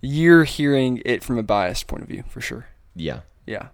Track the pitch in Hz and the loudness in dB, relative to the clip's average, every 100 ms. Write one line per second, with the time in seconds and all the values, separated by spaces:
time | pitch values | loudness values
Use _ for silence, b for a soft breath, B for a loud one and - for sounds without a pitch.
0 | 135 147 165 170 151 - 147 139 131 123 | -4 2 8 8 8 0 0 2 2 -2
1 | - 120 - 120 107 104 90 90 - - | -2 -4 -2 -4 0 0 0 -4 -8 -12
2 | - - - - - 60 - - _ - | -10 -12 -12 -12 -12 -12 -16 -20 _ -10
3 | 80 62 - _ - 101 - | -8 -8 -14 _ -12 -12 -12